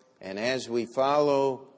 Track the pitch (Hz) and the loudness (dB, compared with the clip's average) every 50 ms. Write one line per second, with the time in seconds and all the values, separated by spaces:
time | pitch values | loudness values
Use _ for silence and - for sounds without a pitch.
0 | _ _ _ _ 95 92 95 98 107 123 131 131 117 113 117 120 113 113 - 135 | _ _ _ _ -12 -10 -8 -4 -2 -2 -2 -4 -4 -4 -4 -4 -4 -2 -2 0
1 | 131 135 143 147 147 147 143 139 139 139 131 127 - - - | 0 2 4 4 4 4 4 4 2 2 0 -2 -8 -18 -20